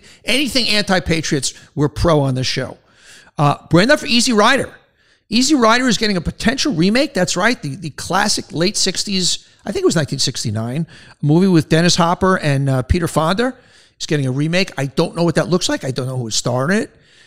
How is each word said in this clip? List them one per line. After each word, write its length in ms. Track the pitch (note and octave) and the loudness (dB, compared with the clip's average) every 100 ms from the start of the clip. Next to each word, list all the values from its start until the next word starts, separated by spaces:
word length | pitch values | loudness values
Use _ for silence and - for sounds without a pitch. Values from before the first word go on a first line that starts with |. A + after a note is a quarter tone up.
| - - - | -10 -12 -2
anything 420 | B3 D4 B3+ G#3+ | 0 0 -2 0
anti-Patriots, 880 | G#3 G3+ F#3 F3 E3 - D3+ - - - | -2 0 0 0 -2 -2 -2 -4 -8 -12
we're 160 | - C#3+ | -2 -2
pro 300 | - F3 D3+ | 0 2 2
on 160 | C#3 B2+ | 2 0
this 100 | B2+ | -2
show. 320 | - B2+ - _ _ - - - - | -4 -6 -10 _ _ -20 -20 -14 -2
Uh, 300 | C#3+ - - | 0 0 2
brand 180 | E3 A3 | 2 4
up 100 | D4+ | 2
for 60 | - | 2
Easy 260 | A3+ A#3 | 0 2
Rider. 440 | A3 G#3+ C4+ - - _ _ _ _ _ | 4 4 2 -2 -10 _ _ _ _ _
Easy 280 | A3 C4 D4+ | 0 2 4
Rider 320 | A3 A#3 B3+ | 4 4 2
is 100 | G#3+ | 0
getting 200 | G#3+ F#3+ | 0 -2
a 40 | |
potential 520 | E3 - G3+ C4+ D#4 | -4 -4 -2 -2 -2
remake. 420 | E3+ F3+ A3+ D4+ - | 2 2 2 0 -2
That's 200 | F3+ E3+ | -2 0
right. 240 | G#3 B3 | 0 -2
The, 180 | D3 C3+ | -6 -10
the 120 | E3 | -12
classic 640 | - - F3 G#3+ - - | -12 -4 -2 0 -2 -4
late 240 | C#3 F3+ G#3 | -2 -2 0
sixties, 720 | - F3+ - F#3+ E3+ - - _ - | -2 -4 -4 -2 -2 -4 -8 _ -8
I 60 | |
think 100 | F4+ | -2
it 40 | F#4 | 0
was 100 | E3 | 2
nineteen 240 | C#3+ C3 | 0 -2
sixty-nine, 680 | - - - G#2 A2+ C3 E3 - - - | -4 -4 -6 -6 -4 -6 -6 -10 -20 -6
movie 240 | D3 D#3 F#3+ | 0 4 4
with 200 | E3+ - | 4 4
Dennis 280 | D#3+ F3 D#3+ | 2 2 2
Hopper 420 | E3+ F3+ F#3+ F#3 | 2 2 2 0
and, 320 | D#3 C#3 C#3 | 0 0 0
uh, 140 | C3 | -2
Peter 240 | B2 F3+ - | 0 0 0
Fonda. 480 | - D#3+ F#3+ B3 B3+ _ _ _ _ | 0 0 0 -2 -4 _ _ _ _
It's 100 | - | -4
getting 220 | D3+ C3+ | -2 0
a 40 | |
remake. 400 | B2+ D3+ F3 F#3+ - | -2 -2 0 -2 -4
I 80 | C#3 | -4
don't 300 | - E3 - | -2 -2 0
know 80 | |
what 100 | E3+ | 0
that 160 | D#3 C#3+ | 0 0
looks 180 | F3+ - | 0 -2
like. 160 | D4+ | -4
I 60 | C#3 | -4
don't 160 | B2+ B2+ | -6 -6
know 120 | B2+ | -6
who 100 | A2+ | -4
is 80 | - | -4
starring 420 | - B2 C3+ G3+ | -2 -2 0 0
in 60 | |
it. 120 | C4+ - _ _ | -2 -10 _ _